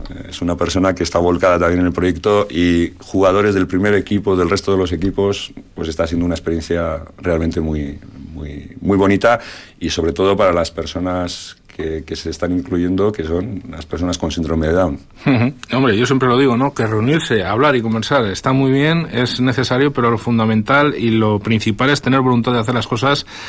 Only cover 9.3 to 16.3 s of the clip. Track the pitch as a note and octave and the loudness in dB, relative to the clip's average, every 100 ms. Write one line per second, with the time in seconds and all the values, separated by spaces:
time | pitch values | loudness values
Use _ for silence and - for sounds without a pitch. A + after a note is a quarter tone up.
9.3 | A#2+ - - - - E2 - E2 D#2+ F#2+ | 2 -2 -18 -20 -8 -6 -2 -2 2 2
10.3 | G2 G2 E2+ E2 - D#2+ F2+ F2+ F2+ F2 | 4 4 2 -2 -4 -8 -6 -4 -4 -4
11.3 | - - - - - D#2+ D#2+ D#2 D#2+ E2 | -8 -14 -18 -20 -10 -6 -6 -8 -8 -8
12.3 | D2+ F2 F2+ - F2 F2 F#2 G#2 G#2 D#2 | -4 -2 -2 -2 -2 0 2 0 0 -2
13.3 | E2+ G#2 G2+ - D#2+ - D#2+ F2+ F2+ D#2+ | -2 -4 -8 -12 -16 -10 -4 -4 -2 -4
14.3 | D2+ D#2 D#2+ D#2 F2 F2 C#2 - - - | -4 -2 0 2 2 0 -2 -10 -6 0
15.3 | B2+ B2 - - B2 C3+ G#2 B2 C3 B2+ | 2 0 -2 -6 0 2 2 2 2 4